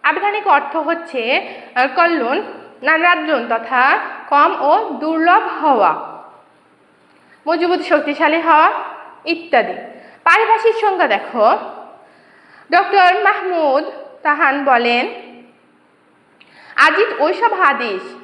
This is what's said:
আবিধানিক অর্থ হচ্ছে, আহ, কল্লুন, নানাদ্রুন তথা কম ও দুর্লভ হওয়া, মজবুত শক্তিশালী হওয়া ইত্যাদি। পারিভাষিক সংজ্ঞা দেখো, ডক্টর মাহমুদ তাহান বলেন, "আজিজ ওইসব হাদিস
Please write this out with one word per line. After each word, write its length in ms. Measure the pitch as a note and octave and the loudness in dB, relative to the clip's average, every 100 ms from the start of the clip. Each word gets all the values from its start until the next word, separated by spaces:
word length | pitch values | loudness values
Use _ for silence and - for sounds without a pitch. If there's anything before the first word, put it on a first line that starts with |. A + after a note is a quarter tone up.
আবিধানিক 440 | C#4+ D#4+ G4+ G#4 G4+ | -2 -2 -4 -4 0
অর্থ 300 | C#4+ C#4+ E4 | 0 0 -6
হচ্ছে, 720 | D4+ E4 E4 C4 A3+ D#4+ - - - | -4 -6 -6 -8 -2 -4 -4 -16 -8
আহ, 120 | B3 C4+ F4 | -2 -2 2
কল্লুন, 460 | E4+ E4 A#3 D#4 G#4+ - - - | 2 2 -2 -4 -6 -14 -20 -6
নানাদ্রুন 640 | C4 D#4+ F4 F4 D#4 C#4 A#3+ | -2 2 2 0 0 -2 -2
তথা 500 | A3+ A3+ B3+ C4+ G4+ - - - | -4 -2 0 2 0 -4 -14 0
কম 260 | C#4+ D#4+ F#4 | 2 2 2
ও 300 | C4+ F#4 G#4 B3 | 2 2 0 -6
দুর্লভ 640 | D4+ D#4+ E4 G4 - - | -4 0 4 2 0 -2
হওয়া, 580 | D4+ B3 F3+ D#3 - - - - _ _ _ _ _ _ _ _ _ _ D4 | 0 2 2 0 -8 -18 -20 -20 _ _ _ _ _ _ _ _ _ _ -4
মজবুত 320 | E4 F4 F4+ | -2 0 -2
শক্তিশালী 600 | - D4+ D4 D4 D#4 D#4+ | 0 0 0 0 0 0
হওয়া 320 | E4 D#4 F4 - - - - - | 2 4 4 0 -10 -16 -20 -12
ইত্যাদি। 480 | D4+ E4+ - B3+ F#3+ - - - - - | -6 -6 0 0 0 -8 -14 -20 -20 -2
পারিভাষিক 500 | - F#4 A4 A4 A4+ | 2 2 2 2 2
সংজ্ঞা 340 | A4+ G#4+ F#4+ C#4+ | 0 -2 0 0
দেখো, 500 | G3+ - A#3+ A3 A#3 - - - - - _ _ _ _ - _ | -2 -4 0 2 2 -4 -16 -20 -20 -20 _ _ _ _ -20 _
ডক্টর 520 | E4+ G4 G4 F4+ F#4 | 0 2 4 4 4
মাহমুদ 600 | G4+ G#4 F#4+ F4 D4+ C4+ D#4+ - - - | 0 0 -2 -2 0 0 -2 -14 -20 -6
তাহান 420 | - D4 B3+ C#4+ | -4 0 0 0
বলেন, 420 | C#4 A#3+ A#3+ A#3+ G4 A#4+ - - - _ _ _ _ _ _ _ _ _ _ - - - | 2 2 2 0 -2 -8 -18 -20 -20 _ _ _ _ _ _ _ _ _ _ -20 -8 2
"আজিজ 440 | D4+ E4 A4 - | 2 4 -2 0
ওইসব 320 | D4+ F4+ A4 | -2 2 0
হাদিস 600 | F#4+ F4 B3 A#3+ F#3 - - | 2 0 0 -4 -6 -10 -18